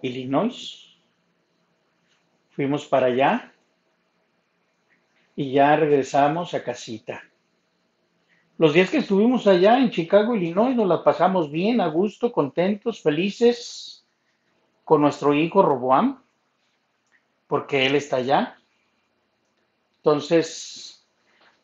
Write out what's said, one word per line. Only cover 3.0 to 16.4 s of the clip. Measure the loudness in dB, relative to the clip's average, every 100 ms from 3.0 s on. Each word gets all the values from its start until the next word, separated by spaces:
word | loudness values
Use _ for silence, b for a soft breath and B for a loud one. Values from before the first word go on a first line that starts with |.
| 2
allá | 2 0 0 -6 _ _ _ _ _ _ _ _ _ _ _ _ _ _ _ _ _ _ -10
y | -2
ya | 2 4 4
regresamos | 2 2 2 2 2 0 -6
a | -8
casita. | -8 -10 -14 -14 -14 -16 -18 _ _ _ _ _ _ _ _ _ _ _ _ 2
Los | 4 4
días | 2
que | 0
estuvimos | 0 2 2 2 2
allá | 4 4 4
en | 2
Chicago, | -2 0 2 2 -2
Illinois, | -2 0 0 0
nos | 0
la | 2
pasamos | 0 2 0 0 -2
bien, | -2 -2 0
a | 0
gusto, | -2 -2 -2 -4
contentos, | -2 -2 -2 -2 -4 -8 -4
felices, | -2 -2 -4 0 0 0 -6 -18 -20 -20 _ _ _ _ _ _ _ _
con | 0 2
nuestro | 2 0 0
hijo | 0 2 2
Roboam, | 2 0 2 2 2 -4 _ _